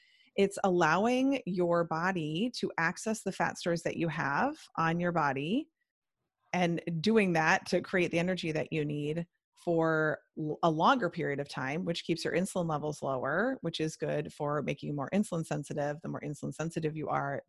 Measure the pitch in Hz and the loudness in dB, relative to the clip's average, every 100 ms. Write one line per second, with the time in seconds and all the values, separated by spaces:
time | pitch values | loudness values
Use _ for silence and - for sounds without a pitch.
0 | _ _ _ - 196 - 202 175 156 175 | _ _ _ 2 2 2 2 6 6 6
1 | 226 254 269 277 - 180 175 170 165 160 | 4 4 2 0 -2 0 2 2 2 0
2 | 180 185 151 160 247 - - - 165 - | 0 0 -2 -2 -2 -2 -4 0 0 0
3 | 220 220 196 - 170 - 180 170 151 - | -4 -4 -4 -2 -2 -2 -2 -2 -2 -2
4 | 170 151 139 147 262 311 - - 160 170 | -2 -2 -2 0 0 -2 -10 -2 0 2
5 | 175 175 143 135 147 240 320 _ _ _ | 0 2 2 0 -2 -2 -4 _ _ _
6 | _ _ _ _ _ 180 175 170 - 165 | _ _ _ _ _ 0 2 0 -2 -2
7 | 202 220 190 165 156 190 - 180 - 190 | 4 4 6 4 4 2 2 -2 2 0
8 | 175 170 180 180 170 151 - 160 147 147 | 2 2 0 -2 -2 -2 -2 -2 -2 -2
9 | 147 165 170 _ _ _ - 165 160 160 | -4 -4 -6 _ _ _ 0 2 4 4
10 | 156 - _ - 151 - 170 156 196 269 | 2 0 _ -6 -6 2 2 4 4 4
11 | 170 175 143 139 143 - 131 160 180 170 | 2 -2 -2 -2 -4 -4 -4 -2 -2 -2
12 | - 165 - 170 190 190 165 151 151 147 | -2 -2 0 0 0 -2 -2 -2 -4 -4
13 | 143 135 127 160 247 262 170 - 160 - | -4 -2 0 0 0 -2 -4 -2 -4 -4
14 | 147 147 160 - 147 147 151 147 151 147 | -4 -2 -4 -4 -2 -2 -2 -4 -4 -4
15 | 135 202 - 165 160 151 143 151 143 151 | -2 -2 0 -2 -4 -6 -6 -4 -4 -4
16 | 151 143 147 147 147 - 165 165 156 156 | -8 -8 -8 -8 -8 -6 -6 -4 -4 -4
17 | - 143 143 135 | -2 -2 -2 -4